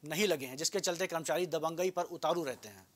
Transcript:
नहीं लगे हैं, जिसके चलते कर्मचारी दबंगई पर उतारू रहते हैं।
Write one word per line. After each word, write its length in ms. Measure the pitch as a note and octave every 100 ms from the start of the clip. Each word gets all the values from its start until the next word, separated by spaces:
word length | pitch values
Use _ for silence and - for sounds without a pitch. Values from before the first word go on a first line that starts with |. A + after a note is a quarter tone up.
नहीं 220 | D3 D#3 G#3
लगे 200 | D#3+ C3
हैं, 100 | C3+
जिसके 240 | D#3+ G3
चलते 260 | F#3 E3+ F#3
कर्मचारी 400 | E3+ D#3+ D#3+ F3+
दबंगई 440 | D#3+ D#3+ E3 F#3
पर 120 | F3+
उतारू 420 | E3+ F3 D#3 F3
रहते 240 | D3+ A#2+ G#2+
हैं। 180 | G2 F#2+